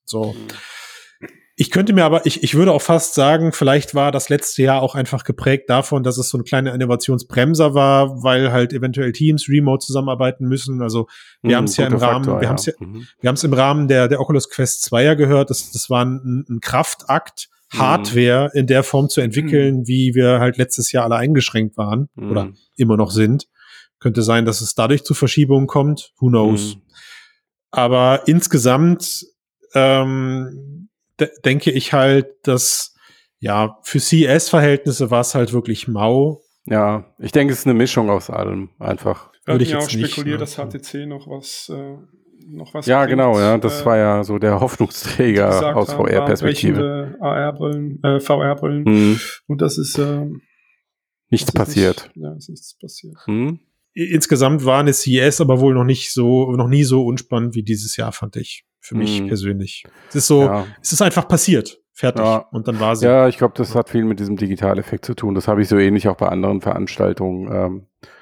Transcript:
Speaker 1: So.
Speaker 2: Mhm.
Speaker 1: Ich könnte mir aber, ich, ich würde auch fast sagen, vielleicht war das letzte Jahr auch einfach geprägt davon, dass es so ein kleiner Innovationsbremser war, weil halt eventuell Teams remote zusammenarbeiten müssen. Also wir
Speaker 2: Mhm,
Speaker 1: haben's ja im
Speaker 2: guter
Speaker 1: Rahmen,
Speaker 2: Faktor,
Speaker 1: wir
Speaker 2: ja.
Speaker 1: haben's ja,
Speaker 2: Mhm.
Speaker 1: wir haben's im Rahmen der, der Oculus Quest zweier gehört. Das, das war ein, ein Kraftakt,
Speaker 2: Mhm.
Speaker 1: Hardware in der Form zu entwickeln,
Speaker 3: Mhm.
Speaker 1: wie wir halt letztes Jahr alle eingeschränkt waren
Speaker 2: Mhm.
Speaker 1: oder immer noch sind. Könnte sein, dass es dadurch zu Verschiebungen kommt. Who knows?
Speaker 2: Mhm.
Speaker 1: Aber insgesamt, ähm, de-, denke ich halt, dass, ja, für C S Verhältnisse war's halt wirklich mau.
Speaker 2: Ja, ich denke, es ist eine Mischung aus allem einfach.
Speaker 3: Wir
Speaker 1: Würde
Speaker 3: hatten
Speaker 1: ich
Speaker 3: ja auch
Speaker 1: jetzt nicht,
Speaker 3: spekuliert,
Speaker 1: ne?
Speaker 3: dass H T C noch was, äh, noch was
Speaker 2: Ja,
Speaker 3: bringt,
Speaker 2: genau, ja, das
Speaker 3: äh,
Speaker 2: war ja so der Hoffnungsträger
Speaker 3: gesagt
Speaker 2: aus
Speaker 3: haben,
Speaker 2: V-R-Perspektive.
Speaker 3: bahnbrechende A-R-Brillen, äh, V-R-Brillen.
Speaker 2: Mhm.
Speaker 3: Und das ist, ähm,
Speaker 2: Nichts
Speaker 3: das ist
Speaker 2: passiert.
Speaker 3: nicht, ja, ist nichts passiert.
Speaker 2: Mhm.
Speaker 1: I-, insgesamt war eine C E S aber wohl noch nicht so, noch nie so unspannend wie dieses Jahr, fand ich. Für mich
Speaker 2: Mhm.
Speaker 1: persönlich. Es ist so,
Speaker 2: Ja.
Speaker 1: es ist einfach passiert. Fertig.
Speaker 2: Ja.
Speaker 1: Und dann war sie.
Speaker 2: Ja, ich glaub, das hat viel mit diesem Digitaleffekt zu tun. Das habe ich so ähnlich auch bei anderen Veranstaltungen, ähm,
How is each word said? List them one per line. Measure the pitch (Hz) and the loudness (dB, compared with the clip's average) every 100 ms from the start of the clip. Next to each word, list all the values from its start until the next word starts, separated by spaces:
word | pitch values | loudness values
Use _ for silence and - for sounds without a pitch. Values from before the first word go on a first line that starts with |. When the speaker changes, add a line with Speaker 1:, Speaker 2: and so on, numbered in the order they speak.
Speaker 1:
So. | - 110 107 | -10 -6 -6
Speaker 2:
Mhm. | 107 110 107 - - - - - _ - _ _ - | -8 -16 -18 -20 -20 -20 -20 -20 _ -20 _ _ -6
Speaker 1:
Ich | - | -2
könnte | 185 202 | 0 2
mir | 196 | 4
aber, | 156 165 156 | 4 4 0
ich, | - | -2
ich | - 147 | -2 2
würde | 185 | 4
auch | 151 | 2
fast | - 165 - | 2 0 0
sagen, | - 139 160 165 | 0 2 4 2
vielleicht | - 135 143 - | 0 2 2 0
war | 143 143 | -2 0
das | 139 - | -2 0
letzte | 143 - - | -2 -2 0
Jahr | 131 135 | 2 2
auch | 131 139 | 0 -2
einfach | 123 135 | -4 -4
geprägt | - 127 - 135 - | -6 -2 0 0 0
davon, | 127 135 143 | -2 0 -2
dass | 127 123 | -2 -4
es | 123 | -4
so | 131 | -4
ein | |
kleiner | 117 135 131 | -2 -2 -2
Innovationsbremser | 127 127 120 - 127 - - 131 160 151 | -2 -2 -2 0 -2 -2 0 2 4 2
war, | 139 139 139 139 131 | 4 4 4 2 0
weil | 131 127 131 | 0 2 2
halt | 123 123 | 2 0
eventuell | 131 131 131 127 | -2 -4 -4 -4
Teams | 117 156 151 - | 0 0 0 2
remote | 143 143 135 - | 2 2 0 -2
zusammenarbeiten | 135 135 123 127 127 127 | -4 -2 0 -2 -2 -4
müssen. | 131 127 127 | -4 -4 -6
Also | 117 113 113 - - _ | -4 -4 -6 -10 -20 _
wir | 117 | 0
Speaker 2:
Mhm, | |
Speaker 1:
haben's | 120 107 95 | 2 2 0
ja | 135 | 0
im | |
Speaker 2:
guter | 120 123 | 2 0
Speaker 1:
Rahmen, | 123 | 0
Speaker 2:
Faktor, | 135 95 | 0 -2
Speaker 1:
wir | |
Speaker 2:
ja. | 104 | 0
Speaker 1:
haben's | 139 - | -2 -4
ja, | - | -8
Speaker 2:
Mhm. | 92 110 123 _ | -10 -16 -18 _
Speaker 1:
wir | 123 | -2
haben's | 131 | -2
im | 156 | 0
Rahmen | 131 135 147 143 | 2 2 2 2
der, | 131 123 | 2 2
der | 135 | 0
Oculus | 135 143 - | 0 0 -2
Quest | - 131 - | -4 -4 -4
zweier | - 120 139 | -2 2 4
gehört. | 151 143 143 135 | 4 4 2 2
Das, | 120 - | -4 -8
das | 113 - | -10 -2
war | 123 | 0
ein, | 127 131 127 123 143 | 0 -4 -4 -6 -4
ein | 113 | -8
Kraftakt, | - 127 151 - - 147 - - - _ _ | -4 -2 -2 -4 -2 -2 -2 -16 -20 _ _
Speaker 2:
Mhm. | 131 | -2
Speaker 1:
Hardware | 131 147 104 120 120 123 143 | 0 0 0 2 4 2 0
in | 143 127 | 0 2
der | 127 | 2
Form | 135 139 143 | 2 0 0
zu | - | 0
entwickeln, | 120 110 156 147 139 131 | -2 -2 0 2 2 0
Speaker 3:
Mhm. | 120 | 0
Speaker 1:
wie | 131 131 123 | 0 2 4
wir | 123 123 | 4 4
halt | 123 123 | 2 0
letztes | 127 - 120 | -2 -4 -4
Jahr | 131 | -2
alle | 117 117 | 0 0
eingeschränkt | 131 151 - 113 110 - | 0 0 0 -2 -2 -4
waren | 104 110 143 - | -4 -4 -4 -8
Speaker 2:
Mhm. | 104 | -6
Speaker 1:
oder | 104 95 98 _ - | -4 -4 -10 _ -2
immer | 117 107 | 2 2
noch | 101 | 2
sind. | 104 107 139 - _ _ - _ _ | 2 2 2 -4 _ _ -20 _ _
Könnte | 127 110 | -2 0
sein, | 110 117 | 2 2
dass | 117 104 | 0 -2
es | 110 | -4
dadurch | - 117 143 | -2 0 0
zu | - | 0
Verschiebungen | 156 131 - 139 139 135 | -2 0 2 2 2 2
kommt. | 147 139 147 - - | 0 0 -2 -8 -4
Who | 127 | 0
knows? | 117 107 104 104 | 2 2 0 -4
Speaker 2:
Mhm. | 104 _ - - - - _ _ _ _ | -10 _ -20 -20 -20 -20 _ _ _ _
Speaker 1:
Aber | - 123 127 123 135 - | -2 2 4 4 2 2
insgesamt, | 165 - 151 120 131 170 175 - - - _ _ _ _ | 2 2 0 2 4 4 2 -4 -12 -14 _ _ _ _
ähm, | 135 135 135 131 131 131 131 131 139 139 151 196 _ _ - | 0 2 2 0 -2 -4 -6 -8 -14 -18 -20 -20 _ _ -4
de-, | 151 - | -4 -2
denke | 135 139 - | 0 0 0
ich | 131 - | -2 0
halt, | 143 135 139 135 - | 2 4 4 2 -4
dass, | - 127 - - - _ _ _ _ _ | -2 0 0 -4 -6 _ _ _ _ _
ja, | 101 104 110 - | -2 0 -2 -4
für | - 143 | -4 -4
C | - 160 143 | 2 4 4
S | 151 - | 2 2
Verhältnisse | 165 147 139 143 127 127 | 2 4 2 0 -2 0
war's | 120 123 | 0 0
halt | 135 120 | 0 0
wirklich | 120 117 110 - | -2 -4 -6 -6
mau. | 107 107 127 147 147 _ _ - | -2 2 2 2 -2 _ _ -4
Speaker 2:
Ja, | 110 104 107 - _ | 0 0 -2 -8 _
ich | 104 | -2
denke, | 151 139 | 2 2
es | 127 | 0
ist | 135 | 0
eine | |
Mischung | 117 123 - 107 | 2 2 0 0
aus | 101 - | 0 -2
allem | 87 98 98 95 - | -8 -6 -6 -10 -10
einfach. | 104 101 101 - - _ | -8 -6 -4 -6 -10 _
Speaker 3:
Wir | - | -2
Speaker 1:
Würde | |
Speaker 3:
hatten | 131 | 0
Speaker 1:
ich | 127 | 0
Speaker 3:
ja | 147 | -2
auch | |
Speaker 1:
jetzt | 147 117 | -4 -4
nicht, | 143 | -4
Speaker 3:
spekuliert, | - 147 151 | -6 -6 -6
Speaker 1:
ne? | |
Speaker 3:
dass | 147 - | -8 -10
H | 135 | -12
T | 135 | -12
C | - 143 147 | -12 -12 -12
noch | 139 147 | -14 -14
was, | 139 139 - - | -16 -14 -16 -14
äh, | 143 139 143 - _ _ _ - | -14 -14 -18 -20 _ _ _ -20
noch | 151 156 | -18 -14
was | 156 139 | -8 2
Speaker 2:
Ja, | 131 | 2
Speaker 3:
bringt, | 139 | 4
Speaker 2:
genau, | 135 127 107 | 2 4 4
ja, | 104 113 | 4 2
das | 104 - | 0 -2
Speaker 3:
äh, | 120 | 2
Speaker 2:
war | 113 | 2
ja | 104 104 | 2 0
so | 101 104 | -2 -2
der | 107 101 | 0 0
Hoffnungsträger | 127 - 107 - - - 127 101 101 | 0 -2 -4 -4 -8 0 2 4 2
Speaker 3:
gesagt | 95 98 110 | 2 0 0
Speaker 2:
aus | 98 | -2
Speaker 3:
haben, | - 104 | 0 0
Speaker 2:
V-R-Perspektive. | 98 98 104 - - 101 101 | 0 0 0 -2 0 0 0
Speaker 3:
bahnbrechende | 143 143 139 - | -2 -6 -10 -8
A-R-Brillen, | 156 - 147 147 151 147 147 143 | -6 -4 -4 -4 -6 -6 -8 -4
äh, | 143 139 | 0 0
V-R-Brillen. | 139 147 143 143 143 147 | 0 0 0 -2 -4 -2
Speaker 2:
Mhm. | 147 107 104 110 - - - | 2 4 4 2 -4 -14 -8
Speaker 3:
Und | 147 | -2
das | 160 156 | -2 -2
ist, | 139 - | -6 -4
ähm, | 143 143 147 - _ _ _ _ _ _ _ _ - | -4 -4 -8 -12 _ _ _ _ _ _ _ _ -2
Speaker 2:
Nichts | 113 - | -2 0
Speaker 3:
das | - 104 | -2 0
ist | |
Speaker 2:
passiert. | 143 92 85 - | 2 2 0 -6
Speaker 3:
nicht, | - | -16
ja, | 76 78 | -14 -14
ist | - | -18
nichts | - - - | -20 -20 -20
passiert. | - - 160 156 - | -20 -20 -20 -16 -6
Speaker 2:
Mhm. | 107 131 165 _ _ _ - | -4 -4 -6 _ _ _ -10
Speaker 1:
I-, | 180 | -2
insgesamt | 165 - 143 135 151 | 0 2 2 4 2
war | 131 131 | 2 2
eine | 147 | 4
C | 131 - | 2 2
E | 127 | 2
S | 135 143 | 2 2
aber | 147 127 | 2 4
wohl | 135 | 4
noch | 127 | 4
nicht | 123 127 - | 2 0 -2
so, | - 120 127 131 | 0 2 2 2
noch | 123 123 | 0 2
nie | 143 | 2
so | 139 131 | 4 2
unspannend | 120 127 - 120 120 | 2 -2 -4 -4 -4
wie | 113 | -4
dieses | 104 107 110 - | -4 -4 -6 -8
Jahr, | 110 | -8
fand | - 110 120 | -8 -10 -10
ich. | 117 - _ _ | -12 -14 _ _
Für | - 113 | -10 -4
mich | 107 104 | -2 -4
Speaker 2:
Mhm. | 98 | -4
Speaker 1:
persönlich. | 104 98 98 95 - - _ - | -4 -4 -6 -6 -12 -20 _ -10
Es | 147 | -4
ist | - | 2
so, | 143 | 4
Speaker 2:
Ja. | 139 101 95 - | 4 0 -6 -10
Speaker 1:
es | - | -6
ist | 156 | 0
einfach | 190 180 - | 0 0 0
passiert. | 165 - 143 104 - _ | 0 2 0 0 -12 _
Fertig. | - 127 120 | -6 -4 0
Speaker 2:
Ja. | 110 110 - | 0 0 -2
Speaker 1:
Und | 120 113 | -10 -6
dann | 110 | -2
war | 110 113 | -2 2
sie. | 120 | 4
Speaker 2:
Ja, | 131 131 | 4 4
ich | - | 2
glaub, | 123 | -2
das | - 110 | -2 -4
hat | 117 113 | -2 -2
viel | 120 | 0
mit | 113 101 | 0 -2
diesem | 101 101 | -4 -4
Digitaleffekt | 104 95 98 98 - 107 - | -4 -2 -2 -2 -4 -8 -8
zu | |
tun. | 117 107 | -6 -4
Das | 98 101 | -2 0
habe | 104 | 0
ich | 98 | 2
so | 104 | 4
ähnlich | 98 104 101 | 4 2 0
auch | 92 | 0
bei | 92 | -2
anderen | 92 98 101 | 0 -2 -2
Veranstaltungen, | 104 92 98 - 95 92 95 92 95 | -2 -4 -4 -2 -2 -2 -4 -6 -6
ähm, | 98 92 95 95 _ - - | -4 -4 -6 -14 _ -20 -20